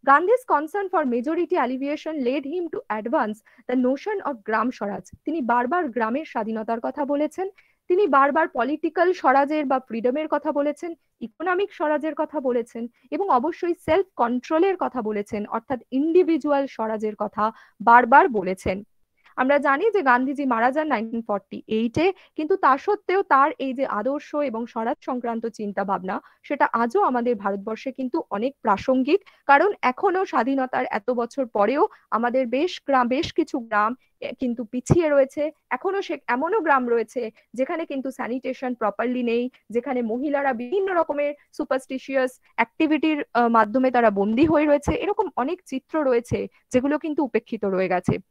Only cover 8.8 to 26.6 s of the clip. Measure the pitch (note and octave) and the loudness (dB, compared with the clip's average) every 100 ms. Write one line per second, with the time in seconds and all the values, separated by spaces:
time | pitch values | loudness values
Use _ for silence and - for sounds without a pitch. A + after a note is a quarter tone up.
8.8 | E4 F4 E4+ F4+ D4 C4+ C#4+ D#4 C4+ C4 | -2 2 2 2 4 4 4 0 0 -2
9.8 | - A3+ A#3 C#4 D#4 D4 D4 D4 D4 C#4+ | -2 -2 -2 -2 -2 -2 -2 0 -2 -4
10.8 | F4 E4 _ _ A#3 _ F4 F4+ G4 - | -10 -12 _ _ -16 _ -4 -2 -2 -2
11.8 | D#4 D4+ D4+ D4+ D4+ D4+ C4 B3 A#3 A#3 | -2 0 -2 -4 -4 -2 -2 -2 -4 -10
12.8 | A#3 _ _ D4+ G4 C4 C#4+ E4 F4 E4+ | -12 _ _ -4 2 2 2 -4 -4 -4
13.8 | - D#4+ F#4+ - A#3+ B3 - D#4+ G4 F#4 | 0 0 0 -2 -2 -2 0 2 2 0
14.8 | C4 B3+ G#3+ G#3 G3+ G#3+ G3+ A3+ _ B3+ | -4 -4 -4 -6 -6 -6 -6 -8 _ -8
15.8 | - C4 D#4 E4+ D#4+ E4 D4 C#4 C#4 - | -4 -2 4 4 4 0 0 0 0 -4
16.8 | A3 A3 G#3+ G#3 G#3 - G#3+ - - _ | -4 -4 -6 -4 -6 -2 -4 -4 -20 _
17.8 | A3 A#3 B3 C#4 F4+ A3 F3+ F#3 - F#3+ | 6 8 8 6 6 2 -2 -4 -4 -4
18.8 | G#3+ _ _ _ _ - C4 C#4+ C#4+ C#4 | -8 _ _ _ _ -2 2 4 2 2
19.8 | A4 G4+ C4+ B3 C4 C#4 C#4 A3+ A#3+ C#4 | 2 2 4 4 2 -2 0 2 2 0
20.8 | D#4 A#3 A3+ A3+ A3+ G3+ _ G#3 - A3 | 0 -2 -2 -6 -4 -6 _ -16 -4 -2
21.8 | A#3 C4 F4 F#4 _ - D#4 F#4+ D4+ C4+ | -2 2 0 0 _ -8 -2 2 2 2
22.8 | - G#4 - F#4 - C4+ C#4+ - C4+ B3+ | 0 -4 0 -2 2 4 2 0 -6 -4
23.8 | C4+ G#3 A3+ C#4+ - D4 C#4+ A3 A#3 A#3 | -4 -2 -4 -4 -4 -4 -4 -4 -8 -6
24.8 | A3+ D4 - B3+ A#3+ A3+ A3+ A3 G#3 G3 | -4 -6 -6 -6 -6 -6 -8 -8 -6 -4
25.8 | G3 F#3 F#3 A#3+ - _ - C#4+ | -2 -4 -4 -8 -10 _ -8 -2